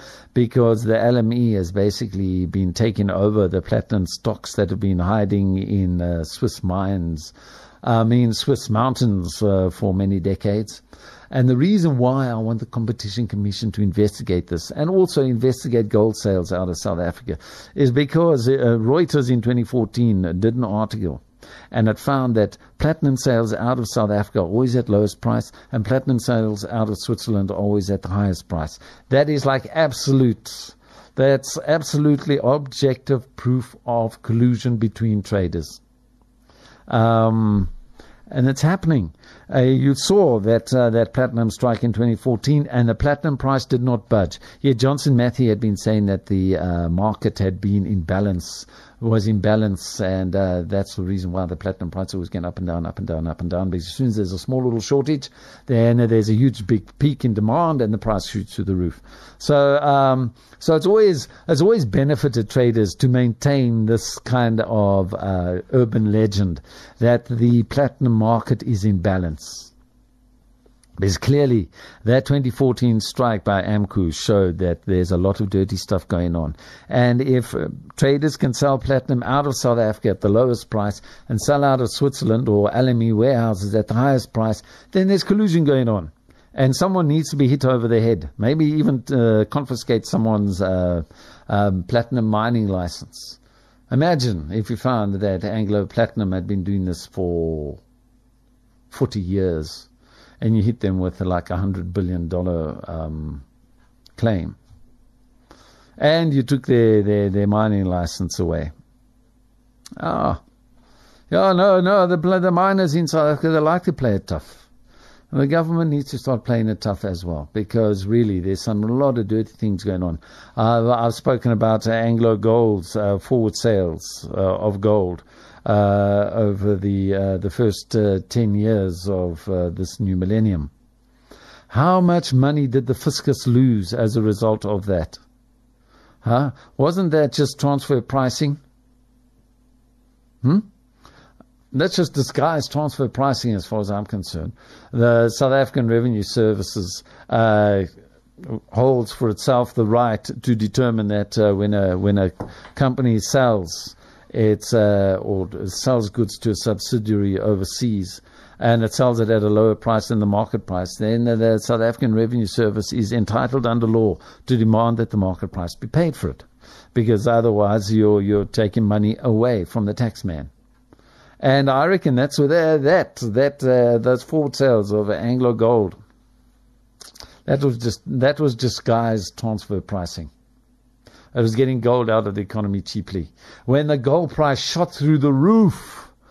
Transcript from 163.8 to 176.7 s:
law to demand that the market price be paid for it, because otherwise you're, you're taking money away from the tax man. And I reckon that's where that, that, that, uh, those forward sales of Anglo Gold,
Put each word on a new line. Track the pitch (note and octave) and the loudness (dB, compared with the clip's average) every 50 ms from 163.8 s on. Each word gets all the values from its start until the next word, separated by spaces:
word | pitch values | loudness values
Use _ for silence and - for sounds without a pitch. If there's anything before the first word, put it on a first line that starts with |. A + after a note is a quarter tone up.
| A2+ | 0
law | A2 A2+ A2+ A2 G#2 E2+ - - - - - - | 2 2 2 2 2 0 -2 -8 -20 -20 -14 -4
to | - C3 A#2 | -2 0 2
demand | A2+ A2 A2 A2 A#2 A#2 A#2 A2+ | 4 4 4 4 2 2 0 -2
that | A2+ - | -2 -2
the | - | -2
market | G#2 F#2+ F#2+ F2+ - - F#2 | -2 -2 -2 -2 -6 -8 -10
price | - G2+ F2 E2+ - | -8 -8 -8 -8 -10
be | - - | -12 -12
paid | A2 - D3+ F3 E3 C#3+ | -4 -2 0 0 0 -2
for | - - E2 | -4 -6 -8
it, | C2 - - _ _ _ _ - - - - _ - | -8 -8 -18 _ _ _ _ -20 -20 -20 -18 _ -2
because | B2 A2+ A2 A2+ G2+ G2+ | -2 2 2 2 2 2
otherwise | A#2+ A#2 A#2 A#2 A#2 G#2 G#2 G#2 G2+ G#2 A2 G2+ G2 A2 | 2 2 4 4 2 2 2 2 2 2 0 0 0 2
you're, | A2 G#2+ G#2 G#2 G2+ | 4 4 6 4 4
you're | G2 G2+ G#2 G#2 G2 | 2 2 0 0 0
taking | - - - A2 G2+ - A#2 A2 | -2 -2 -2 -2 0 0 0 0
money | G2+ G#2 G#2+ G#2 G#2 A2 - | 2 2 2 0 0 -2 -2
away | - B2+ A2 G#2+ A#2 B2 A#2+ G#2 F2 | -2 0 2 2 2 2 0 -2 -4
from | - - A#2+ G#2 | -4 -4 -4 -4
the | G2+ G#2 | -4 -2
tax | - A#2+ A2+ - - - | -2 -4 -4 -4 -6 -8
man. | G2 E2 D2+ C2+ C2 _ _ _ _ _ _ _ _ _ _ _ _ _ _ _ _ _ - - | -8 -8 -8 -10 -14 _ _ _ _ _ _ _ _ _ _ _ _ _ _ _ _ _ -4 0
And | C3 C3 C#3 C#3 C3+ | 2 2 2 2 2
I | C3 C3+ D3 | 2 2 2
reckon | E3+ G3 F3+ - D#3+ B2+ | 2 2 0 2 2 2
that's | B2 C3+ C#3+ C#3 - | 2 0 0 0 0
where | D3 C#3 | 2 2
that, | D#3 E3+ E3 D#3+ D#3 D3+ C3+ | 4 2 4 4 2 2 4
that, | C#3+ F3 F3+ C#3 - - - B2+ A#2 G2+ | 4 4 2 2 0 -6 -8 -6 -2 0
that, | A#2+ C#3 C#3+ C#3 - C3 | 2 2 2 0 -2 0
uh, | B2+ B2+ B2 A#2+ A#2+ A#2+ A#2 | 2 4 4 6 4 4 2
those | A2+ B2+ B2+ B2 - | 2 2 0 0 -2
forward | - - D#3 D3 C#3 C#3 | -2 -2 0 0 0 0
sales | - C#3 C3+ A#2+ A2 G2+ G2 G#2 | 0 2 4 4 4 2 0 0
of | G#2+ G#2 G2+ | -2 0 0
Anglo | G2+ D2+ G#2 A#2 B2 B2+ B2+ B2 A#2 | -2 -2 -2 -2 0 2 2 0 2
Gold, | G#2+ A2+ A2+ A#2+ A2+ G#2 F2+ - - - _ _ _ _ _ _ _ _ _ _ _ _ _ | 2 2 4 4 4 2 0 -4 -12 -20 _ _ _ _ _ _ _ _ _ _ _ _ _